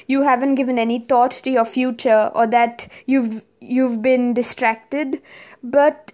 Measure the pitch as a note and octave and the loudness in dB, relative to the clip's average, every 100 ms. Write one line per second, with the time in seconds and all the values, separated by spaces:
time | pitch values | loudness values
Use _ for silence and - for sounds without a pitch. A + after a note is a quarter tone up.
0 | - C4+ C#4 B3 C#4 C4+ C4 B3 A3+ A#3+ | -2 0 2 2 0 0 0 0 -2 -2
1 | A#3 B3+ B3+ C4 C4 B3+ A#3 B3+ B3+ A#3+ | 0 2 2 -2 -2 0 0 -2 -4 -2
2 | C4 A3 G#3+ - A#3 A#3+ A#3 A#3 - - | 2 2 2 0 0 2 0 -4 -18 -10
3 | - C4+ A#3 A3 - _ - B3 C4 A#3 | -2 0 0 -6 -14 _ -4 0 0 0
4 | B3 B3+ B3 A#3+ A#3+ - A#3 A3+ - - | 0 2 0 -2 -4 -2 -2 -4 -6 -6
5 | C4+ C#4 - - - - B3 C#4 D4 D4 | -6 -8 -12 -20 -20 -18 -2 2 2 0
6 | - | -10